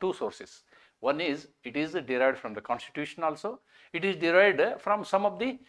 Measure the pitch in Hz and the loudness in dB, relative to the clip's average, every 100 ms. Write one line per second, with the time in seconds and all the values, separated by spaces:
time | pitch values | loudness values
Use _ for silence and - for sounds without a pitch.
0 | 185 - 110 - - - _ _ _ _ | -6 -4 -6 -8 -18 -20 _ _ _ _
1 | 120 151 170 143 - _ 123 139 151 175 | -2 0 -2 -4 -8 _ -8 -4 -4 -4
2 | 127 127 131 127 117 104 - 120 - 151 | -2 2 2 2 -6 -10 -6 -6 -6 -10
3 | 147 - 160 147 208 254 _ _ - 170 | -10 -4 -4 -4 -10 -12 _ _ -12 -4
4 | 196 170 170 180 202 147 - - 196 208 | -4 0 4 8 6 6 2 2 -2 -2
5 | - 196 208 180 254 262 | 0 0 0 -2 -6 -6